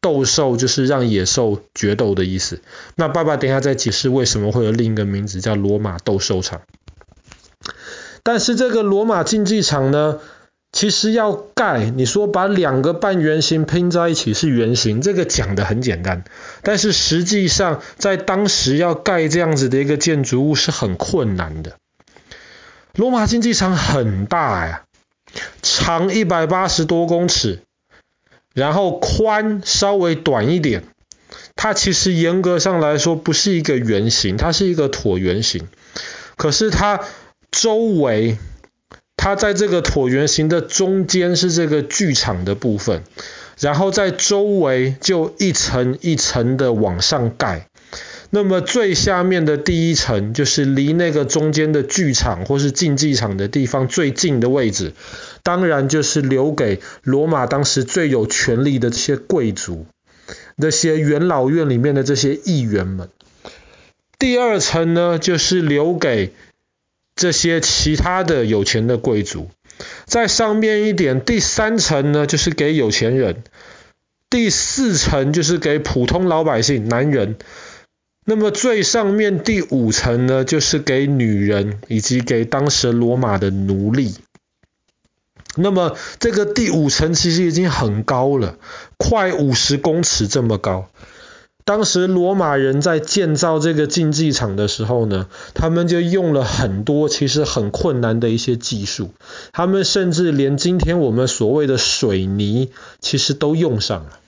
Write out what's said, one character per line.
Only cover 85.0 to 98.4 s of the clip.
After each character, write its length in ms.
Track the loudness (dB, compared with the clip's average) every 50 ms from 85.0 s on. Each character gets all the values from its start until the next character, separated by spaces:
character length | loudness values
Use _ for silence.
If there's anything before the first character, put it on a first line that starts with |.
| _ _ _ _ _ _ _ _ -20 -12 -4
那 140 | 0 0 2
么 260 | 2 2 0 0 -2 -6 -14 -16 -10 -2
这 120 | -2 0
个 140 | 2 2 0
第 260 | 0 0 0 0 0
五 200 | 2 2 2 2
层 240 | 2 0 0 0 0
其 180 | 0 0 0 0
实 100 | 2 0
已 60 | 2
经 200 | 2 2 0 0
很 320 | 0 0 0 0 0 -2 -2
高 320 | -2 0 0 2 2 2
了， 220 | 0 0 -2 -4 -10 -18 -20 -20 -20 -20 -20 -8 _
快 340 | 0 0 2 2 2 2 0
五 220 | 0 0 0 2
十 240 | 0 0 0 -2 0
公 240 | 0 0 0 2 0
尺 260 | 0 0 0 -2 0
这 140 | 0 0 0
么 160 | 0 0 0
高。 320 | -2 -2 -4 -4 -6 -10 _ -20 -20 -20 -20 -20 -20 -20 -20 -20 -20 _ _ _ _
当 200 | -2 0 0 0
时 220 | 0 2 0 2
罗 280 | 2 2 2 2 2 2
马 220 | 2 2 2 2
人 240 | 2 2 2 2 2
在 200 | 2 2 0 0
建 360 | -2 -2 -2 0 0 2 2
造 220 | 2 2 2 2 2
这 160 | 0 0 0
个 120 | 0 0
竞 260 | 0 0 0 0 0 0
技 200 | 2 0 0 0
场 220 | 0 -2 -2 -2
的 120 | -2 -2 -2
时 160 | -2 -4 -2
候 220 | -2 0 0 0
呢， 220 | 0 -2 -2 -4 -6 -10 -20 -20 -18 -4
他 160 | -2 0 0
们 180 | 0 0 0 0
就 120 | 0 0
用 320 | 0 0 0 0 0 2 0
了 120 | 0 0
很 400 | 0 -2 -2 -2 -2 -2 -4 -2
多 240 | -2 0 0 0 0
其 180 | 0 -2 -2
实 180 | -2 0 0 -2
很 260 | 0 -2 -2 -2 -2
困 300 | -4 -2 -2 -2 0 0
难 200 | 0 0 0 0
的 80 | 0 0
一 100 | 0
些 180 | 0